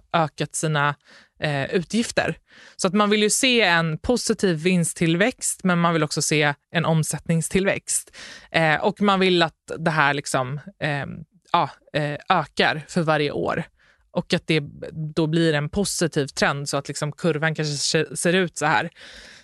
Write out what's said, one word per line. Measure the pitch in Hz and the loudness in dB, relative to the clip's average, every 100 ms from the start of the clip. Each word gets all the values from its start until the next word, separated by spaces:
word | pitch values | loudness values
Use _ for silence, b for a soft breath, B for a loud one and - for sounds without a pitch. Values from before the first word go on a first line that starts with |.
| - | -2
ökat | 170 156 - 147 - | 0 0 -2 -6 -4
sina, | 160 151 143 147 b b b b | -2 0 0 -2 b b b b
eh, | 156 143 135 | -4 -2 -2
utgifter. | 196 165 214 233 - - - _ B B B | -2 -2 -2 -2 -2 -2 -4 _ B B B
Så | 190 | 0
att | |
man | 190 208 | 2 2
vill | 214 | 4
ju | 208 | 2
se | - 262 240 | 2 2 4
en | 196 170 165 156 | 4 4 2 -2
positiv | - 240 - 220 202 160 | 0 0 0 0 2 2
vinsttillväxt, | 170 180 165 - 165 170 220 - - - | 2 2 0 0 2 2 2 0 -6 -2
men | 185 175 | 0 2
man | 170 | 2
vill | 165 | 2
också | 151 - | 0 -2
se | 147 151 147 143 _ | 0 2 2 0 _
en | 170 160 | -2 2
omsättningstillväxt. | 160 151 147 - 165 156 196 196 139 - - - B B B B | 2 0 -4 -2 -2 0 0 2 0 -2 -6 -6 B B B B
Eh, | - 160 151 | 2 2 2
och | 233 - | 0 2
man | 208 190 | 2 4
vill | 185 180 | 4 4
att | 165 - - - | 2 -2 -12 -6
det | 165 | -2
här | 156 143 | 2 2
liksom, | 143 - 143 127 143 196 - | 0 -2 -4 -2 -8 -12 -8
ehm, | 151 143 135 - - _ _ | -4 -4 -6 -12 -18 _ _
ja, | 175 143 - _ | 0 0 -4 _
eh, | 147 147 147 - | -4 -4 -4 0
ökar | 185 143 - 175 143 - | 0 0 0 0 0 -4
för | - | -2
varje | 160 151 147 | 2 2 0
år. | - - - 165 b b b b | -2 -4 -4 -6 b b b b
Och | - - | -6 -2
att | 175 - | -2 0
det | 160 143 - - - 156 151 | -2 -2 -10 -14 -10 -6 -2
då | 156 | 0
blir | 165 165 | 2 2
en | 147 151 | 0 -2
positiv | - 196 - 165 - 139 | -2 -2 -2 -2 0 -4
trend, | - 190 143 143 | 0 0 0 -4
så | 139 | -4
att | - | -4
liksom | 143 151 | -6 -6
kurvan | - 175 151 160 156 | -4 -2 0 -2 -2
kanske | 151 143 | -4 -2
se-, | - 160 156 160 | 0 0 -2 -2
ser | 180 | 0
ut | 180 180 - | 2 0 -2
så | 151 | 0
här. | 135 165 - B B B B | 2 0 -8 B B B B